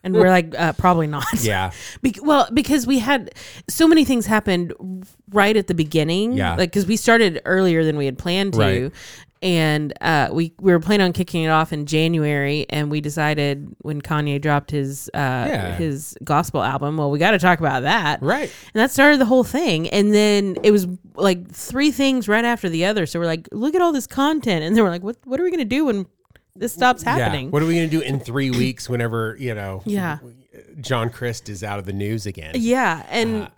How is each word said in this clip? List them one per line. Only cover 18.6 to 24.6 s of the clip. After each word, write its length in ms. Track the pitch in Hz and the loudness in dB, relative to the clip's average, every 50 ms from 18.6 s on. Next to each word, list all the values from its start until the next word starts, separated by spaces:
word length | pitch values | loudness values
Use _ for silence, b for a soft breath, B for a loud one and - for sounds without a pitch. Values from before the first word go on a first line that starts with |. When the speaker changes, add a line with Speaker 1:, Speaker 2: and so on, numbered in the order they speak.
| B B B | B B B
Speaker 1:
And 60 | 214 | 2
that 100 | 226 269 | 2 2
started 280 | - 269 269 294 294 269 | 4 6 6 6 6 6
the 60 | 262 | 4
whole 180 | 220 262 254 240 | 4 4 4 2
thing. 460 | - - 277 349 262 175 156 165 - | 2 0 0 0 2 0 0 -2 0
And 240 | - 208 202 208 208 | 0 2 4 4 4
then 420 | 208 214 208 208 202 202 196 180 - - | 4 4 4 4 2 2 0 -4 2 4
it 80 | 208 | 4
was, 160 | 208 208 185 175 180 - _ - _ | 4 6 2 0 -8 -10 _ -18 _
like, 360 | - 196 196 185 175 180 - | 0 2 2 2 2 -4 -16
three 400 | - - - - 240 262 285 302 | -16 -16 -14 -6 -2 2 2 2
things 360 | 262 - 277 269 262 254 208 196 | 2 2 2 2 2 0 0 2
right 160 | 208 226 233 | 2 2 2
after 240 | 240 240 226 - 180 | 0 0 0 -2 -2
the 160 | 165 160 175 | 0 0 0
other. 200 | 196 214 214 170 | 0 2 0 -2
So 120 | - - 170 | -2 -2 -4
we're 60 | 170 | -2
like, 220 | 165 160 165 165 - | -2 -2 -4 -6 -12
"Look 240 | - 208 233 294 311 | -6 -4 -2 0 2
at 60 | 370 | 2
all 100 | 359 339 | 2 2
this 160 | 302 269 - | 0 -2 -4
content." 560 | - - 262 277 294 320 302 247 240 185 160 | -6 -2 0 0 0 0 0 0 0 -2 0